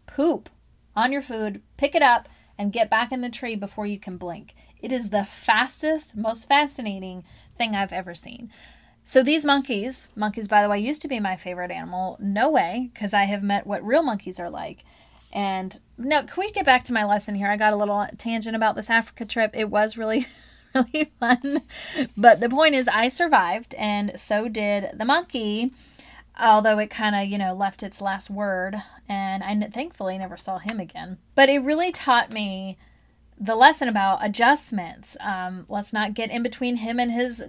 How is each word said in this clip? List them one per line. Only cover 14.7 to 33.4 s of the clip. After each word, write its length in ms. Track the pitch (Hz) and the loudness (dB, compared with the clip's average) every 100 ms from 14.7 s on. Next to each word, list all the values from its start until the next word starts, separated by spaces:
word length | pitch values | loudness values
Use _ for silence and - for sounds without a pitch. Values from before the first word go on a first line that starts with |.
| - _ _ _ _ - | -14 _ _ _ _ -8
And 460 | - 196 190 185 - _ - | -2 0 -2 -4 -10 _ -6
no, 260 | 247 302 | 0 2
can 100 | - - | 0 -4
we 120 | 415 | -4
get 120 | 415 | 0
back 200 | 302 247 | 4 4
to 80 | 247 | 4
my 120 | 233 | 0
lesson 300 | 208 208 208 | 2 0 0
here? 160 | 202 202 | -2 0
I 60 | 208 | 2
got 160 | 214 | 2
a 40 | 208 | 4
little 300 | 208 202 202 - | 2 0 -2 -6
tangent 380 | 233 226 220 220 | -4 -4 -2 0
about 200 | 220 214 | 0 0
this 140 | 208 | 2
Africa 340 | 226 220 - | 0 0 -8
trip. 280 | 220 233 214 | -6 0 0
It 160 | - 214 | 0 0
was 260 | 208 220 226 | 2 0 0
really, 300 | 220 233 254 - - | -2 -2 -2 -10 -20
<laughs> 240 | - _ | -20 _
really 380 | 262 247 311 302 - | 0 0 0 -2 -2
fun. 440 | 233 247 277 285 - - - - 254 208 | 2 2 0 -4 -6 -16 -8 -4 -4 6
But 240 | 233 208 | 8 8
the 80 | 233 | 4
point 260 | 262 311 | 2 4
is, 140 | 269 247 | 4 2
I 200 | 208 240 | 2 2
survived, 640 | - 339 247 175 208 - - | 0 4 4 4 -2 -8 -6
and 420 | 208 208 208 - | -2 -2 -4 -6
so 300 | - 208 233 | -2 -2 -2
did 420 | 220 208 202 196 | -2 -2 -2 -4
the 100 | - | -4
monkey, 680 | 226 311 359 254 208 214 254 - - - - - - - | 0 0 0 -4 -2 -2 -4 -6 -20 -20 -20 -20 -16 0
although 380 | 226 214 214 214 | 6 6 6 2
it 120 | 214 | 0
kinda, 340 | - 214 202 | -2 0 0
you 140 | 196 202 | -2 -2
know, 160 | 190 | -2
left 280 | 185 196 - | -2 -4 -4
its 180 | 196 - | -12 -6
last 300 | 196 196 - | -4 -4 -6
word, 520 | 202 208 185 185 208 - - - | -6 -2 -2 -4 -8 -12 -16 -8
and 340 | 196 196 190 | -6 -4 -4
I 80 | 190 | -2
n-, 200 | 208 214 | -2 -2
thankfully 460 | 240 330 - 190 190 | -6 -10 -8 -6 -6
never 180 | 185 175 | -8 -10
saw 220 | - 185 | -8 -8
him 200 | 208 226 | -6 -8
again. 380 | 165 - 180 185 _ | -8 -12 -14 -16 _
But 140 | - 269 | 6 6
it 100 | 285 | 6
really 340 | 262 311 359 | 2 0 0
taught 380 | - - 240 240 | -2 2 2 2
me 460 | 220 208 190 190 185 _ _ _ _ _ - | -4 -6 -6 -10 -12 _ _ _ _ _ -10